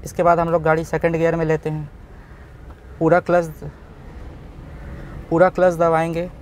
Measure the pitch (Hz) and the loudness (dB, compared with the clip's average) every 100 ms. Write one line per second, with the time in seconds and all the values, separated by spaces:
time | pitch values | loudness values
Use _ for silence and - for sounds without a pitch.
0 | 151 - 175 170 170 170 160 156 165 160 | -8 2 4 4 4 2 2 2 0 0
1 | 170 165 165 165 160 156 160 156 147 - | 0 2 2 2 0 0 -2 -6 -8 -14
2 | - - - - - - - - - - | -20 -20 -20 -20 -20 -20 -20 -18 -18 -2
3 | 160 175 170 175 165 151 147 - - - | 4 4 4 0 0 -10 -14 -16 -20 -18
4 | - - - - - - - - - - | -18 -16 -16 -16 -18 -18 -16 -14 -14 -14
5 | - - - 165 185 - 180 165 170 160 | -12 -14 -2 4 4 6 2 4 2 2
6 | 165 165 175 - | 0 -4 -8 -10